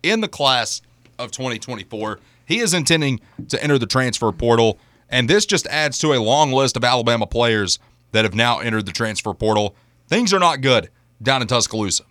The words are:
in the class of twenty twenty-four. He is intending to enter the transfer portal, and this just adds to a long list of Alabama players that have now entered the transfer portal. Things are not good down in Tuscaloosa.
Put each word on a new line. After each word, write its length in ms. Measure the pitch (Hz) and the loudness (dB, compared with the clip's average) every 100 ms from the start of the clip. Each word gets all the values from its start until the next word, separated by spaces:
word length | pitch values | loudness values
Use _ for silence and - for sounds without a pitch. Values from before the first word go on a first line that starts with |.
in 200 | 160 220 | 0 -2
the 60 | 214 | -2
class 520 | - 139 127 110 - _ _ _ - | -2 0 2 -2 -8 _ _ _ -14
of 120 | 123 | -12
twenty 260 | - 127 110 | -8 -6 -8
twenty-four. 600 | 113 113 98 110 110 - _ _ _ | -10 -12 -10 -8 -6 -8 _ _ _
He 140 | 208 | -2
is 120 | 226 | 0
intending 480 | 175 147 165 143 120 _ - 120 | 0 0 0 0 -4 _ -20 -8
to 140 | 147 | -4
enter 140 | 147 139 | 2 2
the 80 | 113 | 2
transfer 460 | 131 127 107 113 | -2 -2 -2 -2
portal, 460 | 90 117 117 113 101 _ _ _ | 0 2 4 4 2 _ _ _
and 180 | 127 123 | -2 2
this 160 | 202 | 2
just 220 | 202 185 - | 2 -2 -2
adds 320 | 147 151 131 | -2 -2 -2
to 160 | 156 | 0
a 40 | 131 | 2
long 280 | 110 139 147 | 2 4 4
list 280 | 131 135 127 | 2 0 0
of 60 | |
Alabama 420 | 123 123 117 117 104 | 2 2 2 0 -2
players 520 | 117 117 110 95 - _ _ _ | 0 2 2 0 -4 _ _ _
that 120 | 110 | 0
have 100 | 110 | 0
now 260 | 98 120 113 | 2 0 0
entered 260 | 117 110 101 | -2 -4 -4
the 60 | |
transfer 420 | - 113 104 107 | -4 -4 -4 -8
portal. 400 | 95 110 107 104 _ _ _ _ | -4 0 2 0 _ _ _ _
Things 240 | 196 233 | -2 0
are 60 | 190 | 2
not 220 | 175 139 | 2 2
good 260 | 135 120 - _ _ _ | 2 2 0 _ _ _
down 200 | 117 135 | -2 0
in 60 | 113 | 0
Tuscaloosa. 560 | 123 110 110 101 87 - | 0 0 -2 -4 -4 -8